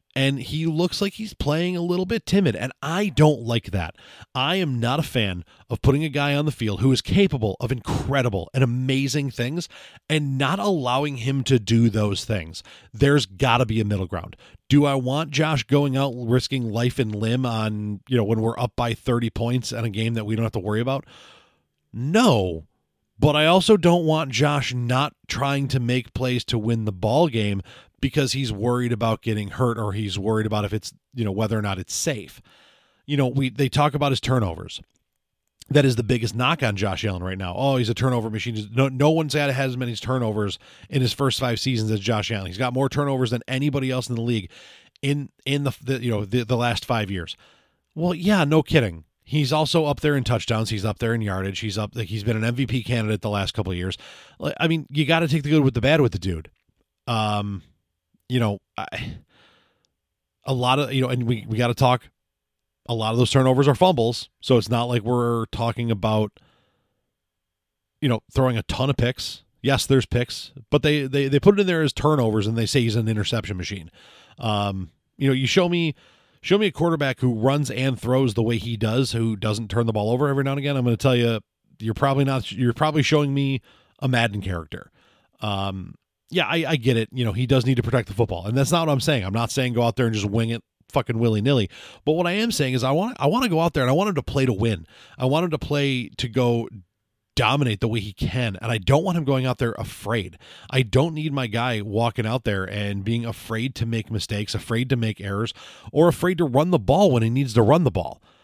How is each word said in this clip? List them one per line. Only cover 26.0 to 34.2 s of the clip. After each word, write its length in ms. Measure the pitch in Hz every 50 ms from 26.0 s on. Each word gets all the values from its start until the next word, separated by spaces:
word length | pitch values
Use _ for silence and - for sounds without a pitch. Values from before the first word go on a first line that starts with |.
| 113 - -
plays 300 | 127 131 127 127 120 -
to 120 | - 123 113
win 260 | 107 117 117 113 107
the 80 | 104
ball 360 | 95 90 98 107 123 151 180 156
game 340 | 113 113 104 101 101 98 - - - - - _ _ _
because 320 | - 135 - 151 135 120
he's 180 | - 135 135 117
worried 400 | 107 98 110 123 123 123 123 117
about 280 | 117 104 117 113 110 -
getting 280 | - 117 107 107 101 98
hurt 280 | - - 127 120 113
or 160 | - 107 104
he's 260 | 95 107 107 101 92 101
worried 280 | 95 110 110 110 110
about 180 | 107 107 104 104
if 80 | 98
it's, 220 | 107 104 - - - _ _ _
you 120 | - 123 110
know, 80 | 101
whether 260 | 95 104 113 101 113 107
or 20 |
not 180 | 104 101 98 92
it's 160 | 90 - -
safe. 460 | - - 170 135 107 90 - - - - _ _ _ _ _ _ _ _ _ _ _ _
You 100 | 139 147
know, 100 | 139 135
we, 240 | 123 123 139 135 127
they 180 | 104 131 139 123
talk 240 | - 151 147 151
about 200 | 131 139 143 139
his 80 | 135 -